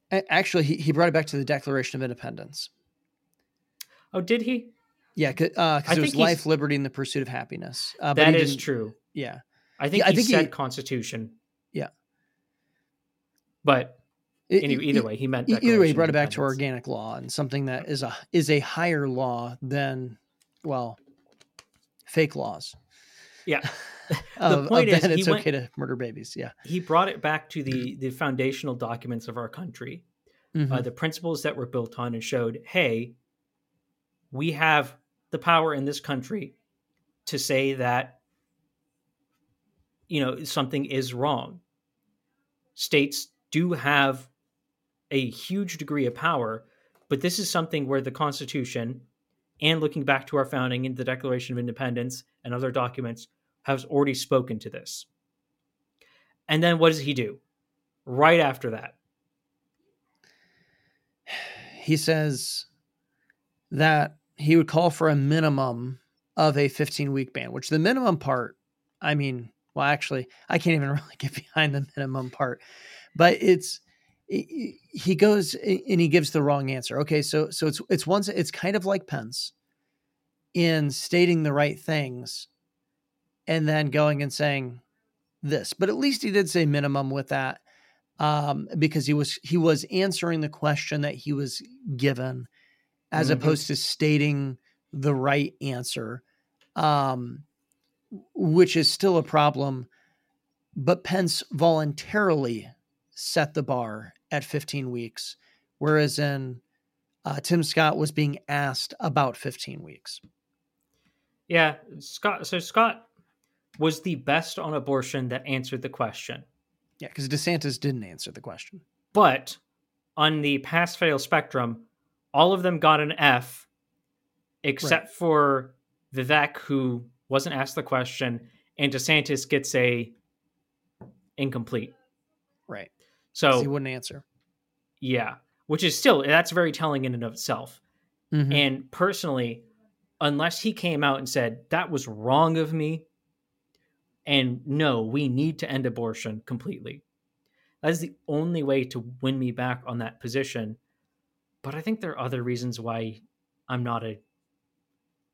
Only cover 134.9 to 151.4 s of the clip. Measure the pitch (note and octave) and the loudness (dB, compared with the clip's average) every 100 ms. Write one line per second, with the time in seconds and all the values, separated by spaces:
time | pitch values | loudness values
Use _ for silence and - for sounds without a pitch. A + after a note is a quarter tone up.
134.9 | - B2+ B2 A2 - _ _ - D3+ F3 | -10 -2 -2 -2 -10 _ _ -4 0 0
135.9 | - C4+ E3 C#3 D#3+ E3+ E3+ E3+ - D#3+ | 2 4 4 6 4 4 2 0 0 -2
136.9 | C#3+ C3 B2 A#2 A#2 - A#2 B2+ - _ | -2 -2 -4 -6 -6 -6 -6 -6 -18 _
137.9 | _ _ _ - D3+ C#3 D3 C#3 C3+ - | _ _ _ -2 0 2 4 2 0 -6
138.9 | - F#3 - E3+ C3 A#2+ A#2 - _ _ | -2 0 0 -2 -2 -4 -6 -16 _ _
139.9 | _ _ - D3 C#3+ E3 - A3 - F3 | _ _ -4 0 0 -2 -2 -4 -2 -2
140.9 | D3+ C#3+ C3+ B2+ C#3+ A#2 A#2 - E3 F3+ | 2 2 0 -2 -2 -2 -4 -4 -2 -2
141.9 | C#3+ B2 G#2+ A2+ C#3 D#3+ D#3+ D#3 D#3+ D3+ | -4 -6 -6 2 4 4 2 -2 -2 -4
142.9 | D#3+ - _ _ _ _ _ _ _ _ | -6 -10 _ _ _ _ _ _ _ _
143.9 | _ _ _ - C#3 B2+ B2 D3 D3 D3+ | _ _ _ 0 2 2 -2 -4 0 2
144.9 | A#2 A2 C#3 C#3 B2 D#3 D#3+ C#3 C3+ B2 | 2 0 -2 0 0 0 -2 -4 -4 -4
145.9 | A2 A2+ A2 - G#2+ - A#2+ - - A2 | -4 -6 -6 -8 -10 -8 -10 -8 -12 -12
146.9 | C#3 _ _ _ _ _ _ _ _ D#3 | -16 _ _ _ _ _ _ _ _ -2
147.9 | E3+ D#3+ - - D3 E3+ E3+ C#3 C3+ B2+ | -2 -4 -12 -6 -2 -2 -2 0 0 0
148.9 | B2+ A#2 B2+ C3 C3+ B2+ A#2+ B2+ B2 B2+ | -6 -12 -6 -4 -2 -2 -2 -4 -4 -6
149.9 | A#2+ A2+ - B2 C3 C3+ A#2+ G#2+ A2 _ | -8 -8 -10 -6 -4 -4 -6 -8 -10 _
150.9 | _ _ _ _ _ | _ _ _ _ _